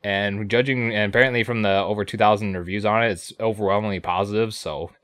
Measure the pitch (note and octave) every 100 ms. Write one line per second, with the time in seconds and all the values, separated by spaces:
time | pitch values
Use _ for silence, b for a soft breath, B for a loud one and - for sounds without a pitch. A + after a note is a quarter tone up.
0 | G2+ G2 G2+ G2+ G#2 A#2 C3+ B2+ A#2 G#2
1 | G#2 G#2+ C3 B2 A2+ A#2 G#2 G2 F#2+ G#2+
2 | G2+ G#2+ G#2+ G#2+ G#2 F#2 F2 G2+ G#2 A2
3 | A#2 F#2 - - A2+ G#2 G2+ G2+ G#2+ F#2+
4 | F2 F2+ G2 G#2 A2+ G#2+ - D2+ E2+ _